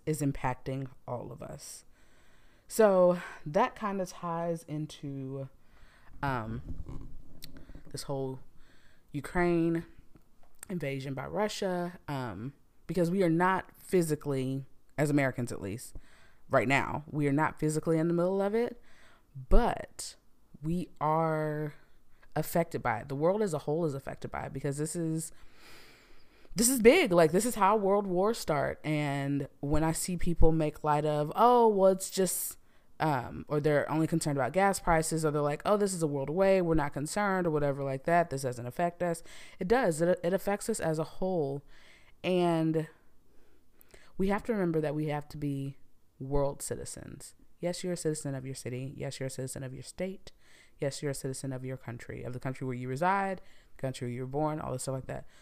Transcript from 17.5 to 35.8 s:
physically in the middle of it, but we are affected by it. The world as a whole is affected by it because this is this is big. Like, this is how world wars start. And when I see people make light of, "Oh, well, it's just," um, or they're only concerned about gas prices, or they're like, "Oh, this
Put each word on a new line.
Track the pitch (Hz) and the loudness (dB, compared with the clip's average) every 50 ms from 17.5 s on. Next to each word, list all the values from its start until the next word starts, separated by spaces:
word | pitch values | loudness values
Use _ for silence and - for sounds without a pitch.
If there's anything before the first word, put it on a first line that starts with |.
| - - | 0 0
physically | 156 151 151 156 - 170 160 | -2 0 0 0 0 2 2
in | 160 160 | 2 2
the | 170 170 | 2 2
middle | 170 175 180 190 196 | 2 2 2 2 0
of | 196 202 208 | 0 0 0
it, | 226 240 240 240 - - - - - - - - - _ _ - 135 131 - | 0 -2 -2 -6 -10 -16 -20 -20 -20 -20 -20 -20 -20 _ _ -18 -10 6 10
but | - 226 240 202 - - - - - - - - - - _ - - - - - - - | 10 10 10 8 2 -2 -6 -10 -12 -12 -12 -12 -14 -18 _ -20 -20 -20 -20 -20 -16 -8
we | 139 156 175 180 - - - - | -4 -4 -2 -2 -4 -6 -6 -4
are | 139 151 156 160 165 160 156 156 156 151 151 151 151 147 - - - - - - - - - - - - - | 0 2 2 2 2 2 0 0 0 -2 -2 -2 -4 -6 -8 -12 -18 -20 -20 -20 -20 -20 -20 -20 -14 -6 -4
affected | 151 156 - - 175 165 - - 135 | -4 -2 0 2 0 0 0 -2 -4
by | - 123 113 110 | -2 -2 -2 -2
it. | - 139 | -4 -6
The | 139 | -4
world | 139 151 170 190 220 | 0 2 2 2 2
as | 220 196 151 | 0 0 -2
a | 143 | -2
whole | - - 147 165 175 | -2 -2 -2 0 0
is | 151 131 | -2 -2
affected | 135 - - - - - 147 | -4 -8 -10 -10 -8 -8 -8
by | - - 127 | -8 -8 -8
it | 147 147 | -8 -8
because | 139 143 147 139 | -4 -4 -4 -2
this | 143 151 160 - | -2 -4 -4 -4
is | 175 165 160 160 160 160 - - - - - - - - - - - - - - - - - - - - - - - - - - | -4 -4 -2 -2 -4 -6 -8 -10 -14 -16 -18 -18 -20 -20 -18 -20 -20 -20 -20 -20 -20 -20 -20 -20 -20 -20 -20 -20 -20 -18 -6 -2
this | - 233 240 | 0 2 2
is | 269 254 | 4 8
big. | 196 226 294 381 339 202 | 8 10 10 10 8 6
Like, | 175 170 165 156 | 6 6 6 6
this | 156 185 208 | 6 2 0
is | 247 - | 0 0
how | 220 196 190 214 | 2 4 4 4
world | 220 196 190 196 202 202 | 4 4 2 2 2 2
wars | 196 180 180 190 214 233 - | 0 0 2 2 2 0 0
start. | - - 156 143 135 139 143 - - | -2 -2 0 0 0 -2 -2 -4 -4
And | 147 156 147 147 143 139 143 139 139 143 139 139 - - - | -2 -2 0 0 -2 -2 -2 -2 -2 -2 -2 -4 -6 -10 -8
when | - 143 151 156 160 | -2 0 2 4 4
I | 160 | 2
see | 160 - - - 180 | 2 0 -2 -4 -2
people | 170 - 175 165 - - 160 | 2 2 4 8 10 10 10
make | 160 160 156 151 - - - | 10 8 2 0 -2 -2 0
light | 151 147 151 151 | 2 2 2 2
of, | 151 151 147 151 151 - | 2 0 0 -2 0 4
"Oh, | - 220 240 247 240 233 | 6 6 8 8 8 8
well, | 220 208 196 190 190 | 6 6 6 6 6
it's | 190 190 - - | 6 4 0 -2
just," | - 196 190 180 - - - - - - - - - - - - - - | 0 0 0 0 0 -2 -6 -6 -10 -12 -18 -20 -20 -20 -20 -16 -6 -2
um, | 147 156 143 127 113 - - - - | 0 0 0 0 -2 -6 -8 -10 -6
or | - 151 151 | -2 -2 0
they're | 143 151 147 143 - - | 2 4 4 2 2 2
only | 143 156 160 | 2 0 2
concerned | 156 - 160 - 156 143 139 | 2 0 0 0 0 0 0
about | 127 120 147 | 0 0 2
gas | 185 196 196 185 - | 4 4 4 2 2
prices, | - 185 170 160 160 - 165 160 160 | 2 2 4 4 2 2 0 0 0
or | 156 | 0
they're | 143 147 | 2 2
like, | 147 147 147 - - | 0 0 -2 -2 0
"Oh, | - 208 | 2 2
this | 202 | 4